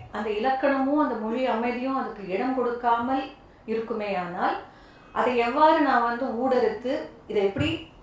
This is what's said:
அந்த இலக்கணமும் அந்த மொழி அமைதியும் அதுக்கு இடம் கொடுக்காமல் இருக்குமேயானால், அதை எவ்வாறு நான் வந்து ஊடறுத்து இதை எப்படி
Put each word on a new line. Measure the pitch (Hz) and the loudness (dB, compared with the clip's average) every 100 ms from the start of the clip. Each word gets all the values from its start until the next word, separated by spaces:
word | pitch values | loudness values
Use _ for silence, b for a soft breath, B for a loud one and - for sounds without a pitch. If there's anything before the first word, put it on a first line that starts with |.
| - | -8
அந்த | 214 220 | -6 -4
இலக்கணமும் | 208 262 262 269 269 269 302 | -2 0 2 2 2 2 2
அந்த | 269 | 0
மொழி | 220 220 247 247 | -2 -4 -2 0
அமைதியும் | 226 240 233 262 269 | 0 -2 -2 -2 -4
அதுக்கு | 214 208 185 | -4 -8 -6
இடம் | 190 262 | -2 0
கொடுக்காமல் | 254 240 233 233 233 254 277 294 - B B - | 0 -2 0 2 2 2 -2 -4 -12 B B -6
இருக்குமேயானால், | 220 220 214 208 185 175 185 269 - - B B B B | -4 -4 -4 -4 -4 -4 -2 -2 -2 -8 B B B B
அதை | - 233 240 | -2 0 2
எவ்வாறு | 240 285 311 320 | 0 6 6 6
நான் | 277 240 | 4 4
வந்து | 233 240 254 | 2 0 -2
ஊடறுத்து | 226 254 247 220 214 247 302 - - - | 0 2 4 2 0 -4 -4 -6 -14 -4
இதை | 202 | 0
எப்படி | 196 - 302 330 - - | 0 2 -2 -2 -8 -20